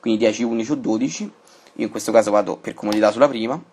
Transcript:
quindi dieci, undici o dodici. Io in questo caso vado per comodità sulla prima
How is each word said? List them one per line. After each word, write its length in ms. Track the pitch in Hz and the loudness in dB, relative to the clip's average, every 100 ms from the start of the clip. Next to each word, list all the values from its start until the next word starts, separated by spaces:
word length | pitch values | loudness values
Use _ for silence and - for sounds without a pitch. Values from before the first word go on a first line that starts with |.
quindi 240 | 120 113 | -2 2
dieci, 200 | 110 107 | 2 0
undici 260 | 117 113 113 | -2 -2 -2
o 60 | 151 | -4
dodici. 480 | 233 110 131 160 | -2 0 -2 -4
Io 600 | 208 - _ - - - | -10 -12 _ -20 -20 -8
in 60 | 113 | -6
questo 220 | 110 - | -6 2
caso 180 | 110 107 | 4 4
vado 260 | 104 95 - | 2 0 -4
per 180 | - | -10
comodità 360 | - 104 107 107 | -8 -4 2 2
sulla 180 | 107 143 | 4 2
prima 320 | 123 110 151 175 | 2 -4 -6 -10